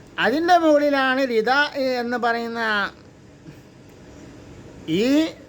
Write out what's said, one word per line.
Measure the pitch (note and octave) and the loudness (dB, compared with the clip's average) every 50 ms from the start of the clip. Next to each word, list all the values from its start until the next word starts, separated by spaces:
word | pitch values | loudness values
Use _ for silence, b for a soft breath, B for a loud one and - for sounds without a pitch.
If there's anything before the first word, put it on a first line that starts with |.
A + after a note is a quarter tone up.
| B B B - | B B B -2
അതിൻ്റെ | E3+ G3+ A#3+ D#4+ E4+ E4+ F4+ | -2 0 0 0 2 2 4
മുകളിലാണ് | E4+ E4 D#4 D4+ C#4+ D4 D4 C#4 C4+ C4 C4 B3+ C4 C#4 | 4 4 4 4 4 2 2 2 2 2 0 0 0 0
റിദാ | B3+ A#3+ A3 G#3+ A#3 B3+ C#4+ D4 D4 - | 0 0 0 0 2 2 2 0 0 -2
എന്ന് | C#4+ C4 C4 B3+ B3 A#3+ A#3+ A#3+ | -4 -2 -2 -2 -2 -4 -4 -4
പറയുന്ന | A#3+ A3 A#3+ A#3 A#3 A#3 A#3 A#3 A#3 A3+ A3 G#3+ G#3 G3 F3 - - - - - - - - - - - D3 C#3 - - - - - - - - - - - - - - - - - - - - - - - - - - | -2 -2 -2 -2 -2 -4 -6 -6 -4 -4 -2 -2 -2 -2 -4 -8 -12 -20 -20 -20 -20 -20 -20 -20 -20 -20 -20 -20 -20 -20 -20 -20 -20 -20 -20 -20 -20 -20 -20 -20 -20 -20 -20 -20 -20 -20 -20 -20 -20 -20 -20 -20 -14 -6
ഈ | - D#3+ F#3 A3 B3+ C#4 D4+ D#4+ E4 - - - | -4 -2 0 2 2 2 2 2 0 -4 -12 -20